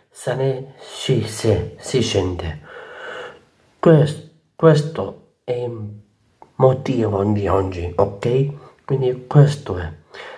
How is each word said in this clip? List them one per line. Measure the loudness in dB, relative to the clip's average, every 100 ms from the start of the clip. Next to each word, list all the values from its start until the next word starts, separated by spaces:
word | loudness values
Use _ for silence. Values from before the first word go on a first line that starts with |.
| _
sale, | -12 -6 -2 -2 -4 -8 -18
si, | -18 -8 -2 0
se, | -2 -2 0 0 -2 -10
si | -4 -2
scende. | 0 0 -2 -4 -6 -10 -14 -20 -18 -16 -14 -14 -16 -18 _ _ _ _
Quest-, | 6 6 4 -2 -14 _ _
questo | 2 4 4 2 -6 -10 -12 _ _
è | -6
il | -4 -4 -8 -12 -14 -20 _ _ _ -12
motivo | 2 2 2 -2 0 0 2
di | 2 2 2
oggi, | 0 0 -4 -4
ok? | 0 0 0 -2 0 0 -4 -18 _ -6
Quindi | -2 -2 -4 2
questo | 6 6 4 -6 -6
è. | -8 -10 _ -20 -18